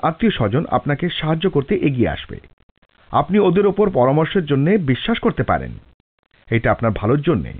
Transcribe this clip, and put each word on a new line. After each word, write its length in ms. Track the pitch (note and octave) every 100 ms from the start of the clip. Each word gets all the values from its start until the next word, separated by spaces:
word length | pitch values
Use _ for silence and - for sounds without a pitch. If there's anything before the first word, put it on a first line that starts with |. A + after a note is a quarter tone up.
আত্মীয় 300 | D#3 E3 A3+
স্বজন 320 | - A2 B2 -
আপনাকে 360 | B2 C3+ C#3+ F3
সাহায্য 360 | - D#3 D#3+ F#3+
করতে 240 | D3 C3+ G3+
এগিয়ে 360 | D#3 B2+ G2 -
আসবে। 200 | - - - _ _ _ _ _ -
আপনি 260 | C3+ D3 G3+
ওদের 280 | F#3+ F3 G3+
ওপর 200 | F#3+ G3+
পরামর্শের 580 | C3+ B2+ D3 D#3+ G3+ D3
জন্য 160 | C#3 D3 G#3+
বিশ্বাস 340 | C#3 B2+ - A#3
করতে 240 | E3 -
পারেন। 300 | - D#2+ B1+ A1 - _ _ _ _ _ -
এটা 200 | A2+ A#2+
আপনার 220 | G#2 A#2
ভালোর 280 | G2+ G#2 C#3+
জন্যে। 300 | D3 B2+ B1 -